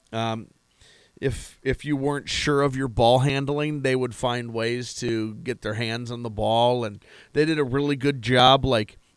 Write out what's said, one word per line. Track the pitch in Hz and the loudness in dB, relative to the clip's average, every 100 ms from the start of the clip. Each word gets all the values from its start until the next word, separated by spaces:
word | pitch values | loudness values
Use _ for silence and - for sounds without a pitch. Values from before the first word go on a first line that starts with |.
| _ | _
um, | 113 113 113 107 _ _ _ _ _ _ - | -6 -6 -6 -10 _ _ _ _ _ _ -8
if, | 131 110 - - | -6 -6 -10 -8
if | 127 127 143 | -4 -4 -2
you | 147 | -2
weren't | 135 143 - | -2 -4 -4
sure | - 147 143 | -4 0 2
of | 139 131 | 2 0
your | 135 | -4
ball | 117 117 127 | 2 4 6
handling, | 139 139 139 147 151 151 | 4 0 -2 -2 -2 -2
they | 135 131 | 0 0
would | 127 110 | -2 -4
find | 127 123 120 | -4 -4 -4
ways | 113 113 120 123 - | -4 -2 -2 -6 -6
to | 123 113 110 107 | -4 -2 -4 -8
get | 123 120 | -8 -8
their | 110 107 | -6 -4
hands | 117 113 120 | -4 -4 -8
on | 120 | -8
the | 120 | -8
ball, | 104 110 113 120 123 113 | -4 0 4 4 2 -2
and | 101 - - - | -8 -18 -20 -6
they | 143 156 | 0 2
did | 160 | 2
a | 135 | 0
really | 135 143 143 | 0 0 0
good | 139 139 | 0 -2
job, | 107 127 127 135 131 | 2 6 8 6 4
like, | 120 107 - _ | 0 -2 -8 _